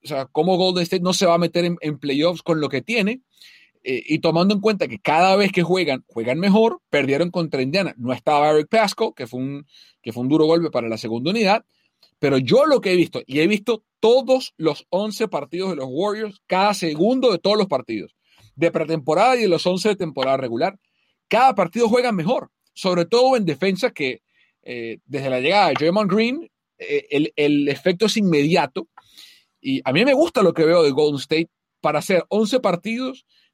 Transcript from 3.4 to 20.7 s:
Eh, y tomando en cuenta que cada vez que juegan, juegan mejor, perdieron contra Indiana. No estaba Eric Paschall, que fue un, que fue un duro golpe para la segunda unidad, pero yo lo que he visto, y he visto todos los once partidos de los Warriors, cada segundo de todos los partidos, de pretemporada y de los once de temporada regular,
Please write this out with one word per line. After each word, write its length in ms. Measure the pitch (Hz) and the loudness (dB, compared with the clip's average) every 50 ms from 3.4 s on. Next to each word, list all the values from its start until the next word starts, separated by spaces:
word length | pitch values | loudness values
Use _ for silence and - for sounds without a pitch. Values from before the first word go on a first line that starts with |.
| - - - _ _ _ _ _ - | -20 -20 -20 _ _ _ _ _ -8
Eh, 200 | - 135 120 - | -6 -6 -6 -4
y 120 | - 151 160 | -2 -2 0
tomando 360 | - 165 160 165 180 202 214 | 0 0 2 2 2 2 0
en 60 | 196 | 0
cuenta 280 | 196 220 220 185 160 131 | 0 -2 -2 -2 -4 -6
que 100 | 117 107 | -6 -6
cada 380 | - - 147 165 180 190 190 | -4 0 2 4 4 4 4
vez 160 | 196 202 190 196 | 4 2 0 0
que 100 | 180 170 | 0 0
juegan, 420 | 160 185 190 175 147 135 127 - | 0 0 0 0 -2 -2 -4 -6
juegan 320 | _ - 117 113 120 127 160 | _ -10 -6 -4 -4 -2 0
mejor, 420 | 185 202 190 220 226 226 370 - _ _ | 2 2 4 4 4 2 0 -4 _ _
perdieron 400 | - 143 135 131 135 147 175 175 | -2 0 0 0 0 0 0 -2
contra 320 | 175 180 165 156 - 135 131 | -2 -4 -4 -4 -2 -4 -2
Indiana. 320 | 135 151 196 190 143 - | -2 -2 -2 -2 -4 -6
No 160 | 120 117 123 127 | -8 -6 -6 -6
estaba 380 | 123 - 156 151 147 147 151 | -4 -2 0 2 2 4 4
Eric 180 | 151 151 151 - | 4 2 2 2
Paschall, 460 | - 226 220 196 - - - - - | 2 0 2 0 0 -2 -4 -4 -6
que 120 | - 135 | -8 -12
fue 140 | 113 123 127 | -12 -10 -8
un, 260 | 131 139 143 143 143 _ _ _ _ _ _ _ - | -8 -8 -8 -12 -14 _ _ _ _ _ _ _ -14
que 100 | 117 110 | -12 -8
fue 100 | 120 123 | -6 -2
un 60 | 131 | 0
duro 160 | 151 160 156 | 2 2 4
golpe 260 | 156 165 170 170 151 | 4 2 2 0 0
para 180 | - 123 117 113 | -2 -4 -4 -4
la 100 | 113 110 | -4 -6
segunda 320 | - 110 113 120 127 160 | -6 -6 -6 -6 -4 -2
unidad, 340 | 196 233 220 185 208 226 - _ _ _ _ _ _ _ _ _ _ _ | -2 0 2 2 2 0 -2 _ _ _ _ _ _ _ _ _ _ _
pero 180 | - 143 - | -2 0 0
yo 300 | 135 131 117 175 254 294 | 0 2 2 4 4 4
lo 160 | 320 277 226 - | 4 4 2 2
que 100 | 196 185 | 2 2
he 40 | |
visto, 260 | 180 160 - - 123 - | 2 2 0 -2 -10 -10
y 140 | - 131 147 | -6 -2 0
he 60 | 160 | 2
visto 360 | 190 214 202 202 - 226 220 _ _ _ _ | 2 2 0 -2 -4 -6 -6 _ _ _ _
todos 540 | - 220 240 269 247 240 262 262 254 - - - | 2 4 4 4 4 2 0 0 0 -4 -10 -4
los 280 | 160 160 147 - - _ | -2 -2 -2 -2 -4 _
once 380 | - 185 208 220 202 - 226 202 | -4 -4 -4 -4 -6 -4 -6 -4
partidos 420 | 185 151 143 - 165 175 190 190 | -4 -6 -8 -8 -8 -6 -6 -4
de 60 | 175 | -6
los 100 | 143 131 131 | -6 -6 -6
Warriors, 540 | 127 151 190 208 202 214 220 208 196 _ _ | -4 -4 -2 -2 -4 -4 -6 -10 -12 _ _
cada 280 | - 180 185 196 208 202 | -4 0 2 2 2 0
segundo 580 | - 180 165 151 151 170 220 262 262 269 247 196 | 0 -2 -4 -2 0 0 2 2 2 2 2 2
de 60 | - | 2
todos 180 | - 190 214 | 0 0 2
los 120 | 214 202 196 | 2 0 0
partidos, 460 | 151 127 120 - 113 104 80 - _ _ _ _ _ _ - - _ | -2 -4 -4 -6 -8 -8 -8 -10 _ _ _ _ _ _ -20 -20 _
de 160 | - 160 165 | -2 -2 0
pretemporada 680 | - 160 160 147 160 160 127 - 151 175 214 240 254 | 0 -2 -2 -2 -4 -4 -2 0 2 2 4 4 4
y 60 | 247 226 | 2 2
de 60 | 190 | 2
los 180 | 170 - - | 0 0 0
once 220 | 180 180 185 - 214 | 0 -2 0 0 -2
de 80 | 208 | -2
temporada 400 | 196 180 160 135 143 127 131 135 | -2 -4 -6 -6 -4 -2 0 0
regular, 420 | 135 131 117 117 117 156 190 | 0 -2 -4 -4 -2 -2 -4